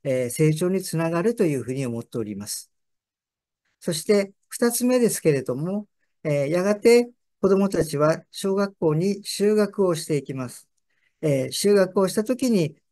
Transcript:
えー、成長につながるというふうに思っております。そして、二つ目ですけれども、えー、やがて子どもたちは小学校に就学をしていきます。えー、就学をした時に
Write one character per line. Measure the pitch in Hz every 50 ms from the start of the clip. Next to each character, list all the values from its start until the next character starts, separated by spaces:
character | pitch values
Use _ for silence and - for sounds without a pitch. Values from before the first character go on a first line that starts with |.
え | - 143 131 127 127
ー、 | 120
成 | - - 156 156 156
長 | 156 180 180
に | 190 185
つ | 190 - -
な | 160 165 165
が | 170 170
る | 175 233 233
と | 233 202
い | 160 143
う | 127
ふ | 113 123
う | 131
に | 135 135
思 | 120 117 117
っ | 113
て | _ -
お | 123 107
り | 104 104
ま | 98 101
す。 | - - - - _ _ _ _ _ _ _ _ _ _ _ _ _ _ _ _ _ _ _ _ _ _ _
そ | - 180
し | 165 151 -
て、 | - 208 202 196 196 - _ _ -
二 | - - 240 240
つ | 240 - 240
目 | 247 254 247
で | 240 190
す | - -
け | - 165
れ | 143 135
ど | 127 - 123
も、 | 135 156 180 196 208 208 _ _ _ _ _ _ _
え | - 156 147 143 139
ー、 | 131
や | 165 180
が | 185 202 208
て | 208 - 233 240 240 240 240 - _ _ _ _ -
子 | - 190
ど | 196 190
も | 196 196
た | 196 170 156
ち | 151 147 143
は | 151 156 160 170 - _
小 | - - - 196 190
学 | 202 202 196 196 -
校 | 175 160 151
に | 156 180 202 202 208
就 | - - - - 196 208 214
学 | 214 208 202 - - 196
を | 180 165
し | 156 -
て | - 156
い | 139 135
き | -
ま | 135 131 127 117
す。 | - - - _ _ _ _ _ _ _ _ _ _ -
え | - 151 139 131 131
ー、 | 127
就 | 135 - - 202 208
学 | 196 185 185 190 202
を | 190 185
し | 190
た | 220 214
時 | 254 254 254 269 247
に | 226 190 160 147 - _ _ _